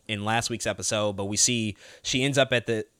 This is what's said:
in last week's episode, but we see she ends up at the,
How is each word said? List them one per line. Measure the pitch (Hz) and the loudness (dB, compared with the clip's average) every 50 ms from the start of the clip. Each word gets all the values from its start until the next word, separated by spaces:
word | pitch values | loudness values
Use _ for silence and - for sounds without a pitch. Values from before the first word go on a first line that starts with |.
| - - | -8 -6
in | 110 101 101 | -6 -4 -2
last | 107 113 117 113 - | 0 0 0 0 -2
week's | 120 107 - 113 | -4 -4 -2 -4
episode, | 101 90 95 - 117 107 104 104 101 | -4 -2 -2 -2 0 0 0 0 -2
but | 98 101 | -2 -4
we | 98 107 101 | -4 2 2
see | - - 123 117 110 107 95 - - - - - - | 2 2 2 0 -2 -4 -6 -8 -14 -20 -20 -12 -8
she | - - 131 127 | -2 0 0 2
ends | 143 135 139 | 2 4 4
up | 131 - | 4 4
at | 127 120 - - | 2 0 0 0
the, | 117 110 - - _ _ | -2 -2 -2 -6 _ _